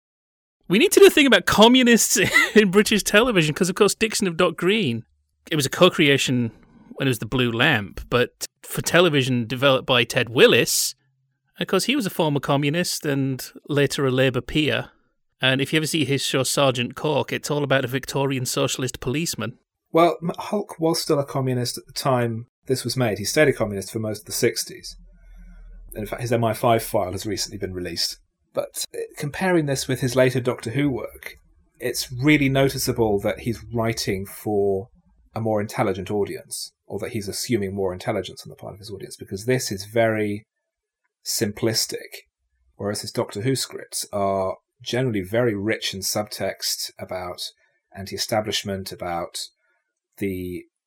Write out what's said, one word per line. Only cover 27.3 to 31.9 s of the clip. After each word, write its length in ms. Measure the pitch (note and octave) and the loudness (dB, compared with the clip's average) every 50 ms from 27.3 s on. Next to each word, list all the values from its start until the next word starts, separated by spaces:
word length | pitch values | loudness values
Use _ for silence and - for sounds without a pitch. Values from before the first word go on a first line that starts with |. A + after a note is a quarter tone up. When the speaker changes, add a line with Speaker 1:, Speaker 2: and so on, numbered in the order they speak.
| G2 E2+ - - G#2+ | -4 -4 -6 -6 -8
Speaker 2:
been 160 | G2 G2 F#2+ F#2 | -8 -8 -6 -6
released. 440 | F#2 F2+ E2+ E2+ E2+ - - - - _ _ _ _ _ _ - | -6 -8 -6 -6 -4 -6 -6 -6 -10 _ _ _ _ _ _ -6
But, 320 | - - - - - - - - | -6 -6 -6 -8 -10 -10 -10 -8
uh, 40 | - - - - | -10 -10 -10 -10
comparing 500 | - D3+ C#3+ - - F#3+ F#3 F3+ E3+ D3+ | -8 -8 -8 -6 -2 0 2 2 2 2
this 200 | C#3 C3+ C3 - | 0 -2 -2 -2
with 140 | - C3 - | -4 -2 -2
his 140 | C#3 B2 A#2+ | -2 0 2
later 240 | C3 B2+ C3 C3 - | 4 4 4 2 0
Doctor 320 | B2 B2+ A2+ - - A2+ | -2 -2 -4 -4 -6 -6
Who 180 | A2+ C#3 D3 D3 | -2 -2 0 0
work, 460 | B2 G#2 - - - - - - - - _ _ _ _ _ _ _ - | -2 -4 -8 -10 -14 -16 -18 -18 -18 -20 _ _ _ _ _ _ _ -8
it's 320 | - B2 | -6 -6